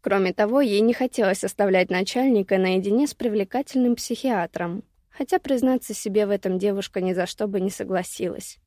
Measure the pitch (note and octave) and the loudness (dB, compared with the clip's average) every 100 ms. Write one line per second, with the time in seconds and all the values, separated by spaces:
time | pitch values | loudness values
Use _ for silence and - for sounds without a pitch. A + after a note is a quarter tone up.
0 | - G3 F#3 F#3 G#3 C4 C4+ G3+ A3+ A#3 | 0 2 0 0 2 4 4 4 2 2
1 | B3+ - G3 F#3+ F#3+ - G3+ F#3+ F#3 F3+ | -2 0 0 0 -4 0 2 4 2 0
2 | G3+ B3 C4+ A3 F#3+ F#3+ F#3 F#3 G3 A3 | 0 0 2 2 2 2 2 2 2 2
3 | C#4+ - A#3+ G3+ F#3+ B3 C#4 C4 B3 A#3 | 0 -2 -2 -2 -2 -4 -2 0 0 0
4 | - A3+ C4 G#3 E3+ F3 F3 F3 - _ | -4 -4 -2 -2 -2 -6 -6 -8 -12 _
5 | _ - C#4 F#4 C4+ C4 B3+ B3+ - G#3 | _ -10 -2 -2 0 2 2 0 -4 -8
6 | G#3+ G3+ G3+ G3+ F#3+ F#3 G3+ G3 G3 G3 | -2 0 2 0 0 0 0 -2 -4 -4
7 | F#3 F#3 F3+ - G#3+ G3 F#3+ - G3 F#3 | -2 -2 -4 -4 -4 -2 -4 -4 -4 -4
8 | F3+ - F3+ - - - | -4 -6 -6 -6 -14 -20